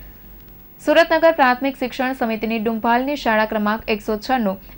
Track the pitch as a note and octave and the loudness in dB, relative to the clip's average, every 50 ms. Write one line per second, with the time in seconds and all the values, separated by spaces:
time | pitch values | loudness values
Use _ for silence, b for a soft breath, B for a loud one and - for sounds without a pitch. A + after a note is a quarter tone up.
0 | B B B B B B B B B B - - - - - - - C#4+ D4+ D#4 | B B B B B B B B B B -20 -20 -20 -20 -20 -4 -2 2 4 4
1 | E4+ E4 E4 D#4+ D#4+ E4 D#4+ D#4+ C4+ B3 B3 B3 C4 C#4 C4+ - C4 A#3+ - - | 4 4 4 4 4 4 4 4 4 2 2 2 -2 -4 -4 -4 -6 -6 -4 -4
2 | C4 B3+ C4 C4 B3+ A3+ A3 A3 A#3 A3 A3+ A#3 G#3 A#3 A3+ A3 G#3+ A#3 A#3 A#3+ | -4 -4 -4 -2 -2 -2 -2 -2 -4 -4 -4 -2 -2 -2 -2 -2 0 2 2 2
3 | C4 C4+ D4 C#4 - B3 A3 G#3+ A3 G#3+ A3 A3 G#3 G#3 G#3+ A3+ - - A3+ G#3 | 0 -2 -4 -2 0 0 2 2 0 0 0 -2 -2 -2 -2 -2 -4 -4 -4 -4
4 | - - G#3+ G#3 - - C4+ B3+ A3+ G3 F#3+ B B B B | -2 -4 -6 -4 -2 -2 -2 0 0 -2 -4 B B B B